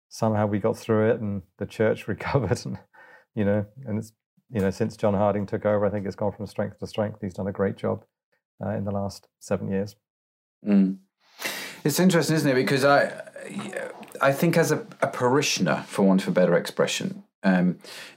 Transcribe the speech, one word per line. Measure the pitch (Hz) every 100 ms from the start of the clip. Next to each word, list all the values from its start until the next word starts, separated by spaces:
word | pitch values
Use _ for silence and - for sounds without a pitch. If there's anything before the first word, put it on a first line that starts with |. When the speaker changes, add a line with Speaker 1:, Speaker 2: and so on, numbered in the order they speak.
| _
Speaker 1:
somehow | - 110 107 104
we | 104
got | 110 113
through | - 107 110
it, | -
and | 104 101 - -
the | 98
church | - 110 113 -
<laughs> |
recovered, | 95 - 139 95 - -
and, | - _ - - - _
you | 110 101
know, | 104 101 135 127
and | 104
it's, | 110 _ _ _ _
you | 113
know, | 98
since | - 110 -
John | 107 98
Harding | 104 101 98
took | 104 104
over, | 104 101
I |
think | 104 98
it's | -
gone | 104
from | - 98
strength | - 101 -
to | 95
strength. | - 107 -
He's | 98
done | - 98
a |
great | 95 98 113
job, | 107 104 _ _ _ _ _ -
uh, | 101
in | 107
the | 101
last | 98 98 - _ _
seven | - 98 104
years. | 95 104 - _ _ _ _ _ _ 104
Speaker 2:
Mm. | 101 95 98 _ _ _ - - - - -
It's | 151 -
interesting, | 180 160 147 156
isn't | 143
it? | 127
Because | - 135 143
I, | 143 - - - - - - - - - - - -
I | 135
think | 139 170 165
as | 147
a, | - - -
a | -
parishioner, | - 123 143 135 - 82 67 -
for | - 98
want | 95
of | 95
a |
better | 87 87 85
expression, | - - - - - - - _
um, | 95 90 90 80 - - -